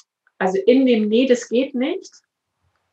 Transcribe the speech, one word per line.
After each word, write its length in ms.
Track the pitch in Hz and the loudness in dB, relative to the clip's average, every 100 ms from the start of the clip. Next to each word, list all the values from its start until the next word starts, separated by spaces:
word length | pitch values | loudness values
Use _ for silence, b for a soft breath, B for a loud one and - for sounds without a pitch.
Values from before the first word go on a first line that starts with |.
| - _ _ - | -20 _ _ -6
also 200 | 190 190 - | -4 0 2
in 200 | 262 254 | 4 4
dem 240 | 220 208 | 2 2
Nee, 160 | 226 262 | 2 2
das 220 | 240 - | 0 -2
geht 260 | 226 277 240 | -4 -2 -4
nicht 360 | 285 381 - - _ _ _ _ _ _ _ | -6 -6 -12 -20 _ _ _ _ _ _ _